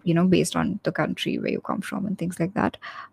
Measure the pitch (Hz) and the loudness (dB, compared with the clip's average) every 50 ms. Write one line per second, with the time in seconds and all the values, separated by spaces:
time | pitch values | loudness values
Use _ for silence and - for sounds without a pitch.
0 | - 180 165 170 180 185 180 - 156 170 - - - - - 208 - - - - | 2 2 4 6 6 6 6 6 4 2 0 0 0 0 -2 -2 -2 -4 -2 0
1 | 156 - - - - - - - - - - - - - - - 190 - - 202 | 0 -2 0 -2 -2 -2 -2 -2 0 0 -2 -2 -2 -4 -4 -4 -4 -6 -6 -4
2 | 196 - 185 - 170 175 180 - 165 170 196 208 - - - - - - - - | -4 -4 -4 -4 -4 -6 -2 -2 -4 -2 0 0 0 0 -2 -4 -14 -14 -14 -14
3 | - - | -16 -18